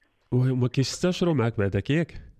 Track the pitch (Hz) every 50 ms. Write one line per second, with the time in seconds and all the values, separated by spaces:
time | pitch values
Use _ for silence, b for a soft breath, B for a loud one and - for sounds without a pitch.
0 | _ _ _ _ _ _ 127 123 127 131 131 127 123 127 - 139 127 - - -
1 | - 180 175 - 185 170 160 131 113 120 - - 101 98 92 98 - - 139 170
2 | 165 - - - - - - _